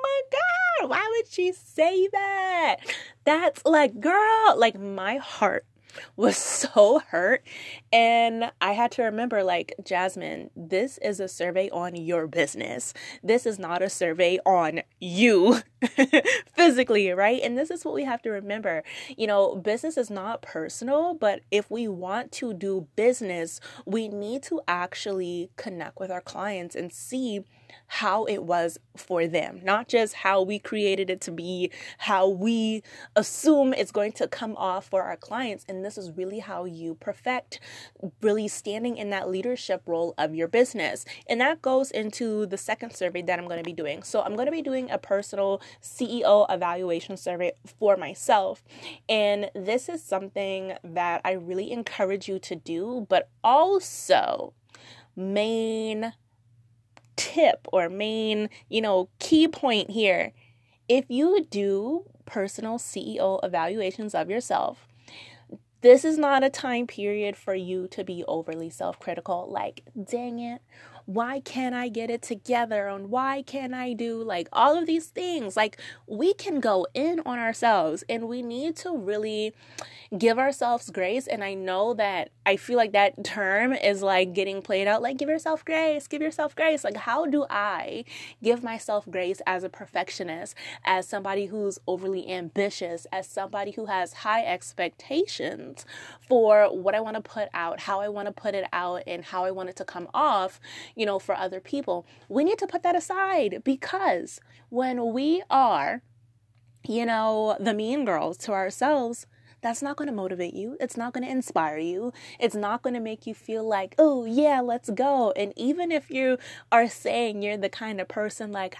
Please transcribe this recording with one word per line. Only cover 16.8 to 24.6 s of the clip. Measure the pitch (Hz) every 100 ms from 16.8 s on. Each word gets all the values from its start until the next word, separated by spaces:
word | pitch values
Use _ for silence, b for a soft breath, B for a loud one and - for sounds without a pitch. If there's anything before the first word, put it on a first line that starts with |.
| 247 214 190
right? | 180 202 254
And | - 240
this | 320
is | 349
what | -
we | -
have | 269 233
to | 233
remember. | 208 202 214 208 160 - B B 262
You | 214
know, | 202 196 196
business | 196 226 320 311
is | 233
not | 202 196 -
personal, | - 165 160 - 233 285 339
but | 330 214 196 -
if | 208 208
we | 220 226
want | 185 180 208 -
to | - 240
do | 185 196 190 156 -
business, | 226 254 208 175 165 - B B
we | - 214 220
need | 202 208 254
to | - 320